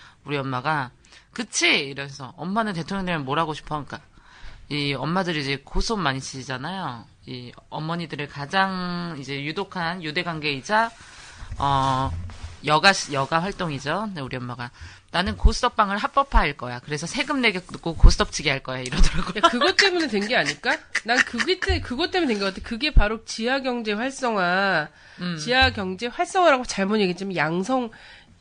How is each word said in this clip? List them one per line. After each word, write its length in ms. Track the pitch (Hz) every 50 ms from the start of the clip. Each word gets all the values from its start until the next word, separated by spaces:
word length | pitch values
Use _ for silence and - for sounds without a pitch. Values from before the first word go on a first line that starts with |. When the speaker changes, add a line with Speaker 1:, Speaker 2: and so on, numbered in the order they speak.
| - - - _ -
Speaker 1:
우리 120 | 143 147 143
엄마가, 520 | 135 135 131 123 123 147 160 147 131 127 - _ _ - - - - _
"그치?" 360 | - - 247 - - - 339 349
이러면서, 640 | 294 196 147 139 139 135 139 143 139 139 135 120 104 -
"엄마는 360 | 147 180 196 226 220 214 190
대통령 320 | 165 156 - 196 196 190
되면 180 | 180 175 156 139
뭘 120 | 127 139 156
하고 140 | 165 151 151
싶어?" 220 | - - - 151 151 135
그러니까 160 | - - - - - - - - - - - - - - - - -
이 240 | 147 147 143 143 139
엄마들이 480 | 123 131 147 170 190 190 170 170 151
이제 160 | 139 135 139 131 -
고스톱 360 | - - 185 208 - 233 208
많이 220 | 175 139 131 135
치잖아요. 840 | 131 - - 131 123 120 131 127 135 160 190 196 180 147 123 117 113 - - _ -
이 260 | 135 131 123 123 120 - - - _
어머니들의 600 | - 151 156 156 170 175 170 147 156 143 147 143
가장 880 | - 143 143 147 180 190 190 190 185 185 180 180 175 175 175 175 165 143
이제 240 | 135 127 143 139 139
유독한 580 | 147 156 202 196 - - 185 170 165 175 190
유대 220 | 165 156 147 180 175
관계이자, 680 | 175 165 156 147 151 143 135 - - 208 214 226 233 - - - - - - - - - - - - - -
어, 540 | 135 143 139 135 135 135 131 131 135 135 - - - - - - - - - - -
여가, 280 | 143 151 156 160 196 190 - - -
여가 300 | 143 135 139 131 160 165 175
활동이죠. 600 | 202 196 - 185 165 143 131 127 139 156 190 220
근데 160 | 214 190 160
우리 160 | 135 120 127 127
엄마가, 340 | 123 123 123 123 120 120 - - - - - - - _
"나는 240 | - 165 185 208 214
고스톱방을 640 | - - - 226 - - 247 - - 214 190 196 208
합법화할 560 | 233 277 - 277 277 - - 220 196 151 143
거야. 260 | - 120 123 123 123
그래서 260 | - - 147 147 160
세금 360 | 165 - 240 285 269 302 269
내고 180 | 247 226 185 185 180 - - - - 170 160
고스톱 360 | - - - - - 208 -
치게 180 | - - 147 151
할 120 | 135 135
거야." 180 | - - 131 127
이러더라고요. 600 | 127 127 143 160 160 147 - 160 - - - 214 -
Speaker 2:
야, 60 | 339
그것 260 | - 247 277 359 370
때문에 320 | - 392 392 359 349 320 269
된 180 | 220 196 202 214
게 100 | 247 214
아닐까? 400 | 156 143 151 - - - 311 - - - - - -
난 140 | 214 - 254 -
그게 340 | - - 233 226 302 370 359
때-, 220 | - 381 370 320
그것 300 | - - 247 247 339 349
때문에 220 | - 370 339 262 220
된 60 | 202
것 140 | 196 196 190
같아. 80 | - - -
그게 240 | 240 220 262 302 -
바로 320 | 214 208 208 220 220 -
지하 340 | - - - 220 240 262 277
경제 300 | 254 262 247 240 226 214
활성화, 960 | 208 208 240 269 269 - 262 240 226 202 180 175 180 190 202 196 185 160 147 143 - - - - - -
Speaker 1:
음. 180 | 175 175 170 156
Speaker 2:
지하 340 | 151 220 247 262 262 262
경제 360 | - 226 196 185 190 180 233 240
활성화라고 560 | - - 349 349 - 381 359 330 277 262 247
잘못 320 | - - - 196 190 214 220
얘기했지만 340 | 202 180 175 175 196 196 185
양성-, 540 | 165 143 156 165 180 190 240 254 262 247 220 - - - - - - - - - -